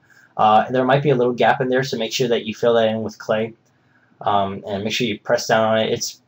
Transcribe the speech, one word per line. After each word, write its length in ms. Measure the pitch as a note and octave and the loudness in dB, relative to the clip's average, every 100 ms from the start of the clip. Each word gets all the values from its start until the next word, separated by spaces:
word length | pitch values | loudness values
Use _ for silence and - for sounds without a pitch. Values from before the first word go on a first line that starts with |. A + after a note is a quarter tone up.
| _ _ _ - | _ _ _ 0
Uh, 340 | G#2+ A2 A2 | 4 4 4
there 140 | B2+ | 0
might 180 | C3 C#3+ | 2 2
be 80 | D3 | 2
a 40 | |
little 180 | B2 B2 | 2 2
gap 300 | A#2 A2+ B2 | 2 2 2
in 60 | B2+ | 0
there, 140 | B2+ | 0
so 120 | B2+ A#2+ | -2 -4
make 160 | A2 | -4
sure 160 | - A#2+ | -2 0
that 160 | A2 | -2
you 100 | A2 | -4
fill 200 | G#2 A#2+ | -2 2
that 140 | A#2 A2 | 2 2
in 140 | A2 | 0
with 160 | G#2 - | -6 -8
clay. 360 | - A2 A2+ A2 _ _ _ _ _ - | -4 -2 -4 -8 _ _ _ _ _ -8
Um, 440 | - G2+ G2 G2 - | -2 0 -2 -6 -8
and 160 | G2 | -6
make 100 | A2 | -4
sure 140 | - A#2+ | -4 -4
you 140 | G#2 | -4
press 260 | - A#2+ - | -2 -2 0
down 180 | A2+ | 0
on 140 | A2 A2 | 2 0
it. 140 | A2 | 0
It's, 280 | A#2 - - | -4 -6 -12